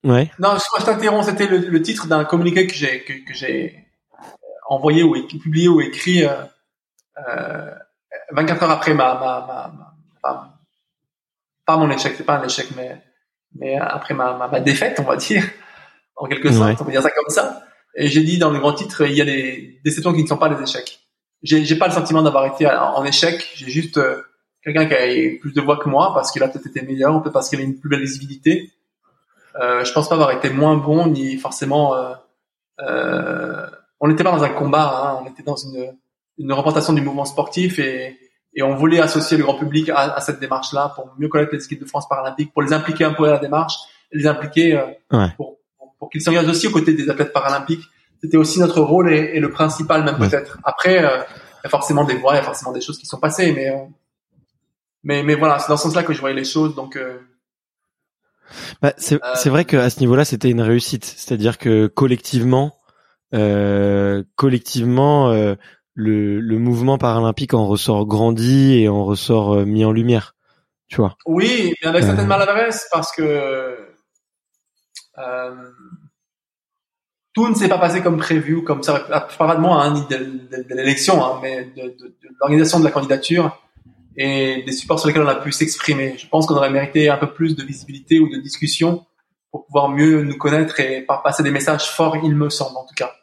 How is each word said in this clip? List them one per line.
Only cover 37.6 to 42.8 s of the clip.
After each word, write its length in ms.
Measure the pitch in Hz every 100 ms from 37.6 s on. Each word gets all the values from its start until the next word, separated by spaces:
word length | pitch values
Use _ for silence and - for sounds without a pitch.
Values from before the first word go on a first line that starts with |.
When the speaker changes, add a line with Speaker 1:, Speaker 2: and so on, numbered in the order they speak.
| 180 180
Speaker 2:
et, 380 | 135 127 131 131 _ _ _
et 100 | 156
on 120 | 135 135
voulait 240 | 156 170
associer 380 | 156 156 - 156
le 60 | 139
grand 100 | 135
public 300 | 147 147 156
à, 260 | 143 143
à 60 | 143
cette 220 | 143 139
démarche-là 500 | 131 131 - 139 143 -
pour 140 | 131 135
mieux 120 | 147
connaître 240 | 151 151
les 100 | 143
équipes 160 | - 143
de 60 | -
France 200 | 143 -
paralympiques, 420 | 135 131 131 151
pour 120 | 151
les 100 | 143
impliquer 320 | 156